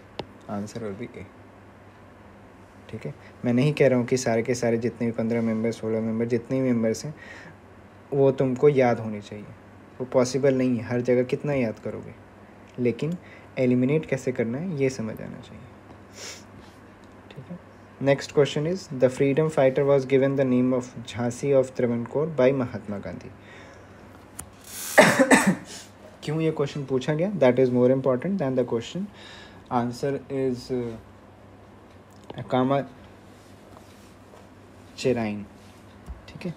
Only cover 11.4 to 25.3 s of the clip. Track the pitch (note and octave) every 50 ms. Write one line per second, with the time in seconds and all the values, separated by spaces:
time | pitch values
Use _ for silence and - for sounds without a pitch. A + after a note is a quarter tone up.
11.4 | - D3 C#3+ C3+ A#2+ A2 G#2+ - - A2 G#2 F#2 - G#2 - - - - - -
12.4 | - - - - - - - - B2 A#2+ A#2 - D3 D#3 F3 F3+ - - - -
13.4 | - - - C3+ C3 B2+ B2 B2 B2+ C3 D3+ D#3+ D#3 - C#3 B2+ - C3 B2 -
14.4 | A#2 A2+ A#2+ C#3 F3 F#3+ E3 C#3 C3+ C3 C3 - A2+ A2 A2+ A2 G#2 F#2+ - -
15.4 | - - - - - - - - - - - - - - - - - - - -
16.4 | - - - - - - - - - - - - - - - - - - - -
17.4 | C3 - F3 - - - - - - - - - C3 C#3 C#3 C#3 - - - D3+
18.4 | C#3 C#3 - D3+ D3 E3 F#3 F#3+ - - C#3+ B2+ C3 B2 B2+ - C#3+ C#3 C3+ D3
19.4 | D#3 D#3 D#3 - C3+ C3 C3 C#3+ C#3+ C#3 C#3 C#3 C3 B2+ C3+ C3 C3+ C#3 C#3 C3+
20.4 | C3+ C3 B2 B2 B2+ B2+ C3 B2+ B2+ - - A#2+ A#2 - - G#2 A#2 A#2+ A#2 -
21.4 | - C#3 C#3 C3+ B2+ C3 - - B2 A#2 A#2+ A#2 A#2 A#2 - C3+ D#3 E3 D#3 C3
22.4 | B2+ B2+ C#3 C3+ B2 - - G2+ - - G#2 G2 - - - - - - - -
23.4 | - - - - - - - - - - - - - - - - - - - -
24.4 | - - - - - - - - - - - - - - - - C4 C4+